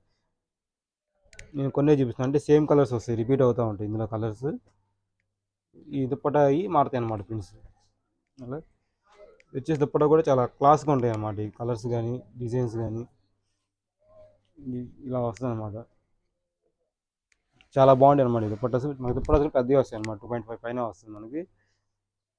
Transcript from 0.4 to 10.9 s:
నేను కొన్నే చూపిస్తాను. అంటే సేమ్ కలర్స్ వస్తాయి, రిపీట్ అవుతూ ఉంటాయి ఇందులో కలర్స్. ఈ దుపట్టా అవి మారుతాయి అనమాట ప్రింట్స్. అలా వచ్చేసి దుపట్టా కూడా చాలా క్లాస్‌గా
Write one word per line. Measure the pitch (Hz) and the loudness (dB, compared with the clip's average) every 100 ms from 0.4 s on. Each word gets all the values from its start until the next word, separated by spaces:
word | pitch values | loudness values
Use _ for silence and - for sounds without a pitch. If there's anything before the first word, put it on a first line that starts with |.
| _ _ _ _ _ _ _ _ _ - - | _ _ _ _ _ _ _ _ _ -20 -14
నేను | 143 139 | -6 -4
కొన్నే | 143 143 | 0 4
చూపిస్తాను. | 143 127 - 131 | 4 2 -2 -2
అంటే | 143 | 0
సేమ్ | - 147 151 | 4 4 6
కలర్స్ | 147 131 | 2 2
వస్తాయి, | 123 - 113 | -2 -4 -4
రిపీట్ | 117 135 | 0 2
అవుతూ | 127 117 113 | 2 2 -2
ఉంటాయి | 101 107 | -4 -6
ఇందులో | 107 110 | -6 -6
కలర్స్. | 110 113 107 135 247 _ _ _ _ _ _ _ _ _ _ _ _ - | -4 -6 -6 -8 -8 _ _ _ _ _ _ _ _ _ _ _ _ -10
ఈ | 143 127 | -6 -4
దుపట్టా | 135 147 147 | -4 -2 2
అవి | 139 143 196 | 2 2 0
మారుతాయి | 160 - 127 | 0 0 -2
అనమాట | 117 107 | -4 -6
ప్రింట్స్. | 98 110 95 - - _ _ _ _ _ _ - | -8 -10 -12 -18 -20 _ _ _ _ _ _ -20
అలా | 123 147 160 _ _ _ _ - - _ _ | -14 -14 -14 _ _ _ _ -20 -20 _ _
వచ్చేసి | 139 127 151 | -10 -4 -2
దుపట్టా | 143 151 151 | 0 2 4
కూడా | 156 | 4
చాలా | 160 131 120 | 4 2 0
క్లాస్‌గా | - 139 147 143 | 2 4 4 4